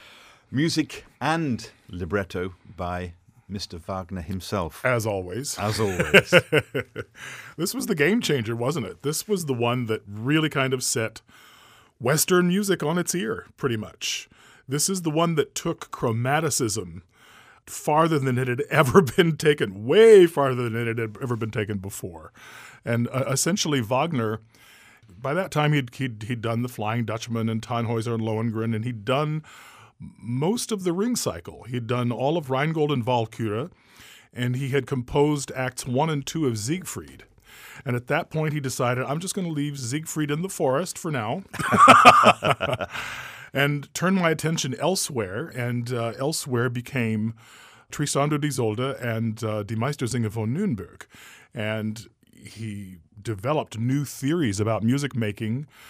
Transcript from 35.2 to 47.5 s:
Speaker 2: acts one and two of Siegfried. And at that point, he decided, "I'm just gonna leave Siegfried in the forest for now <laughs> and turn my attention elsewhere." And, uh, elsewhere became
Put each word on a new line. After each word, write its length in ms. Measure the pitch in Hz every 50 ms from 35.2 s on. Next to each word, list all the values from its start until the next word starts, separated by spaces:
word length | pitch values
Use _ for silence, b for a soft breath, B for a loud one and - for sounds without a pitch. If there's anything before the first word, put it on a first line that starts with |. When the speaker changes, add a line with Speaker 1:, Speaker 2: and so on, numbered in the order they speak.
| 147 151 151 143 131 - -
Speaker 2:
acts 280 | 131 127 127 - - -
one 220 | 131 120 127 151 160
and 160 | 156 143 131
two 220 | - - 165 156
of 100 | 127 113
Siegfried. 680 | 107 101 123 165 185 165 - - 98 80 69 - - - - _ _ B B B B B B B B B
And 120 | 127 123
at 100 | 123 123
that 240 | - 147 160 - -
point, 220 | - 156 156 156 147
he 80 | 151
decided, 440 | 131 131 - - 135 123 123 123 131
"I'm 140 | 127 143 165
just 140 | 185 180 -
gonna 140 | 202 180 170
leave 300 | 160 143 143 147 143 139
Siegfried 520 | 127 113 127 156 156 - - 156 156 147
in 120 | 151 156 175
the 60 | 190
forest 480 | - - 170 131 127 143 185 - - -
for 120 | - 175
now 320 | 151 127 107 110 139 190 - - -
<laughs> 1400 | - - 1077 - - 1077 1077 - - - - - - - - - - - 107 - - - - 127 - 90 - B B B B B B B B B B B B B
and 400 | 135 139 143 147 143 139 - -
turn 200 | - 165 185 190
my 160 | 190 175 165
attention 440 | 160 156 - 160 165 156 - 135 123
elsewhere." 720 | - 139 165 190 185 - - 151 120 104 90 95 117 160 -
And, 440 | - 127 120 120 120 123 117 120 127
uh, 200 | 117 117 117 107 -
elsewhere 500 | 135 147 160 - - 139 123 117 117 127
became 640 | 120 127 123 - - 131 117 110 110 107 107 113 113 B B B